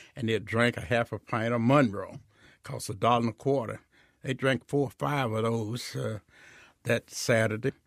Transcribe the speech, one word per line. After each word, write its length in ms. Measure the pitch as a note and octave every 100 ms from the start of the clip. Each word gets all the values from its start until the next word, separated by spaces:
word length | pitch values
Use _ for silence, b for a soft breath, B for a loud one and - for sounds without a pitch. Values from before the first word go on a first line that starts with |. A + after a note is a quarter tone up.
| B
and 140 | - A2
they'd 160 | A2
drink 320 | G#2 A2+ A#2+ A#2
a 60 |
half 300 | - A#2 A#2
a 60 | G#2+
pint 360 | - A#2 A2+
of 60 | A#2+
Monroe, 600 | A#2 C#3+ B2 G2 F2+ - - b b b
cost 280 | - C3 -
a 40 |
dollar 260 | G2 A2+ A#2+
and 80 | A#2
a 20 |
quarter. 480 | A2+ C#3 C#3 A2 - _ b b b
They 120 | -
drank 320 | B2+ C3+ B2 -
four 220 | C#3+ C3+
or 20 |
five 420 | - C#3+ C#3+ B2+
of 100 | A2
those, 500 | A2+ A#2 G#2 A#2+ - C3
uh, 220 | B2 G#2+ _ B B B B B
that 260 | - A#2 -
Saturday. 640 | - - A#2 A2 A2 C3 -